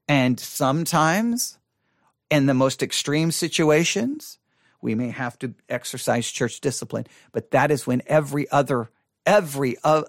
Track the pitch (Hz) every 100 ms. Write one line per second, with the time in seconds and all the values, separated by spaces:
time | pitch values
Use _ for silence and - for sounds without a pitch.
0 | - 143 127 123 - - 135 147 165 170
1 | 160 185 233 240 - - _ _ _ _
2 | _ _ - 151 139 131 135 - 135 -
3 | - 147 165 156 170 - 151 151 170 196
4 | 240 302 - - _ _ _ _ 120 110
5 | 123 110 123 - 127 - - 123 - 123
6 | - 117 113 - 120 - 139 - 113 113
7 | 117 _ _ 120 - 135 143 147 - 123
8 | - 151 143 143 143 139 135 127 110 _
9 | _ _ - 208 165 139 135 - 156 156